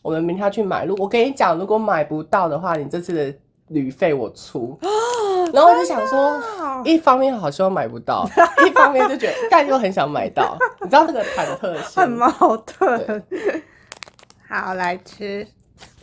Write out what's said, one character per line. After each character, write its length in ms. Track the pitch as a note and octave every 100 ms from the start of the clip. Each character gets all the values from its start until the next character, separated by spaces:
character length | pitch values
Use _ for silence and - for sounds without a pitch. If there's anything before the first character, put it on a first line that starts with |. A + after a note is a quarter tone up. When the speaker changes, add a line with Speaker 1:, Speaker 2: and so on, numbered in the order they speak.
Speaker 1:
我 120 | -
们 100 | D#3+
明 140 | E3+ F#3
天 60 |
要 60 | G3+
去 140 | G3+
买， 220 | G3+ E3+
如-， 100 | D3 G3
我 120 | G3
跟 180 | A#3+ B3
你 60 |
讲， 260 | C4+ G#3 E3
如 80 | G3
果 100 | G#3+
买 280 | A3 F3
不 180 | D3 D#3
到 260 | D#3+ G3+ F3
的 100 | C#3+
话， 180 | F3+ D#3+
你 120 | C#3+
这 120 | F3
次 120 | F3
的 220 | E3+ C#3 C#3+ _ _ _
旅 240 | D#3 C3
费 240 | C3 F3+
我 160 | C#3+ G#2+
出。 480 | - - C#3+ A#2+ D3
Speaker 2:
哦， 680 | F4+ G#4+ A#4+ A#4+ G#4 F#4 F4
Speaker 1:
然 100 | C#4
后 80 | E4
我 60 | E4+
就 80 |
想 140 | C5 C#4 G#3+
说， 340 | C4+ C#4 D4
Speaker 2:
真 180 | A4+ G#4
的 60 |
哦。 180 | D4+ C4
Speaker 1:
一 120 | B3 D#4+
方 220 | D4+ B3+
面 180 | C4+ A#3+
好 140 | D#3+
希 120 | C#3+
望 80 | F#3+
买 160 | F#3 A#2
不 120 | A#2
到， 280 | - A2+ C3+ - E4+
<laughs> 180 | -
一 60 | F#4+
方 220 | - B4+
面 140 | C4+ G#4
就 80 | C4+
觉 100 | -
得， 80 | C5 A#4
但 160 | F4 C#4+
又 100 | C4+
很 160 | G#3
想 160 | F#3+ D3
买 220 | C#3+ G2
到， 260 | - A#2 - - -
你 80 | F#4
知 40 |
道 120 | C4+
这 80 | D#4+
个 100 | C4
忐 200 | G3+ G3 D3+ F3+
忑 160 | G3+ D#3+
心。 200 | - -
Speaker 2:
很 80 | F4+
矛 180 | A#3+ A#3+ - F4+ A3
盾。 640 | - - F#4+ A#3+ - G#3+ -
Speaker 1:
对。 340 | F#4 A4 D#4+ - _ _ - - _ _ _ _
Speaker 2:
好， 240 | G#3 G3
来 220 | F#3 F3+ F#3
吃。 480 | - - G#3 G3+ A3 _ _ _ - _